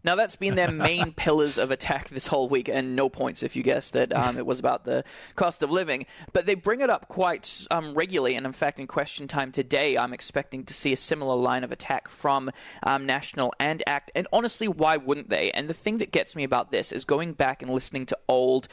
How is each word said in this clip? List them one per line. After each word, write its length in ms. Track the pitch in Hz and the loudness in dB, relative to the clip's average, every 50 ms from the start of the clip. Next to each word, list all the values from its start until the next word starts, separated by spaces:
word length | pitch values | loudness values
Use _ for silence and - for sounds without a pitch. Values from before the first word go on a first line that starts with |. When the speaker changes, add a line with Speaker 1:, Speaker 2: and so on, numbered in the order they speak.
| - | 2
Speaker 1:
Now, 120 | 170 175 | 2 4
that's 180 | 196 226 196 - | 4 2 0 0
been 220 | - 190 196 190 | -2 0 2 4
their 120 | 185 175 165 | 4 4 2
main 400 | 160 156 151 160 170 175 175 165 | 2 2 2 2 2 2 0 -2
Speaker 2:
<laughs> 40 | 160 | -2
Speaker 1:
pillars 400 | - - 170 151 156 147 147 139 | -2 2 4 4 4 4 2 2
of 140 | - 110 131 | 0 2 0
attack 380 | 135 - - - 147 135 - - | 0 -2 0 -2 -2 -2 -4 -8
this 180 | 143 131 - | -6 -6 -2
whole 220 | - 160 139 131 123 | 0 2 0 2 2
week, 200 | 139 127 117 - | 2 0 2 0
and 280 | - 135 131 131 127 | -2 0 -2 0 0
no 120 | 131 139 131 | 2 2 0
points 360 | - - 135 127 - - 135 | 2 -2 -4 -2 -2 -4 -6
if 100 | 131 - | -4 -4
you 80 | 127 | 0
guessed 300 | 127 135 127 127 - - | 0 2 0 0 -2 0
that, 200 | - 127 123 120 | 2 2 2 2
um, 240 | - 127 127 123 120 | 2 2 2 2 0
it 80 | 123 117 | -2 -2
was 140 | - 127 127 | -2 -2 0
about 260 | 131 127 120 - _ | 2 0 0 0 _
the 200 | - 127 131 131 - - - - - - | -2 -2 -2 -4 -6 -16 -20 -20 -12 -2
cost 260 | - 190 170 - - | 0 0 0 2 -2
of 80 | 156 139 | -2 0
living. 360 | 160 185 185 156 135 131 139 - - - - - | 0 0 0 0 -2 -4 -4 -12 -16 -20 -20 0
But 120 | _ 185 170 | _ 0 2
they 120 | 190 202 | 2 0
bring 240 | 185 - 202 226 254 | 0 2 -2 0 2
it 100 | 285 247 | 2 2
up 160 | 208 - - | 2 0 -2
quite, 580 | _ - 180 185 175 165 - - - - - - - | _ -2 0 0 0 0 -2 -4 -6 -6 -6 -2 -2
um, 240 | 175 165 160 151 143 | -2 -2 -2 -2 0
regularly, 400 | 156 170 190 185 160 131 123 127 | 0 0 2 0 2 2 2 2
and 100 | 120 131 | 0 -2
in 60 | 131 | -6
fact, 300 | 131 - 160 143 - - | -2 0 0 0 0 -4
in 80 | 135 - | -12 -4
question 400 | - 151 143 - - - 147 139 | -2 -2 -2 -2 -6 -10 -10 -4
time 240 | - 147 135 131 | -2 -2 -4 -2
today, 440 | - 147 131 123 147 139 143 147 127 | -2 -4 0 2 2 2 2 2 2
I'm 160 | 120 120 123 | 2 0 -2
expecting 520 | 123 - - - - 143 135 - - 131 127 | -4 -10 -10 -4 -4 -4 -4 -4 -10 -12 -8
to 100 | - - | -6 -4
see 180 | - - 143 | 0 0 0
a 40 | 127 | 0
similar 400 | - - - 160 156 143 135 127 | 2 2 0 0 0 0 0 2
line 260 | 123 123 123 123 127 | 2 2 2 2 0
of 80 | 127 123 | -2 -6
attack 380 | 123 - - - 139 - _ - | -8 -10 -4 -4 -4 -4 _ -10
from, 420 | - - - 147 139 139 131 131 - - - - - - | -14 -2 0 2 2 2 0 -4 -10 -10 -18 -20 -14 -4
um, 240 | - - 135 135 135 | 0 0 0 0 0
National 480 | 135 131 139 139 - - 131 127 123 - _ | -2 -2 -2 -4 -8 -4 -2 -2 -2 0 _
and 200 | 139 151 156 156 - | -2 -2 -2 -2 -2
act. 240 | - 143 143 - - - | -2 -2 -2 -4 -4 -4
And 100 | 160 185 - | -4 -2 2
honestly, 340 | - 214 233 233 - - 220 | 2 2 2 2 -2 -2 -2
why 300 | 214 170 151 156 156 160 | -2 0 2 4 4 4
wouldn't 320 | 151 131 131 143 147 - - | 2 2 0 -2 -2 0 -2
they? 240 | 98 76 85 101 | 0 2 2 0
And 160 | - - 143 151 | 0 -2 -4 -4
the 40 | |
thing 260 | 165 - - 214 214 233 | -8 -4 -4 -2 -2 -2
that 120 | - - | -4 0
gets 240 | - - 190 - - | 0 0 0 0 -4
me 80 | 160 | -4
about 300 | 139 135 131 123 - - | -2 0 2 0 0 0
this 180 | - 98 - - | 0 -2 -2 -2
is 140 | - - - | -6 -6 0
going 300 | - 143 147 170 170 156 | 0 0 0 0 -4 -2
back 280 | - 139 131 139 - | 0 0 0 0 -4
and 100 | 135 127 | -6 -4
listening 320 | 127 131 - - - 135 131 | -2 -2 -2 -2 -4 -6 -4
to 120 | - - - _ | -4 -6 -4 _
old, 400 | - 127 127 127 127 131 131 - - | 2 4 4 6 4 4 2 0 -4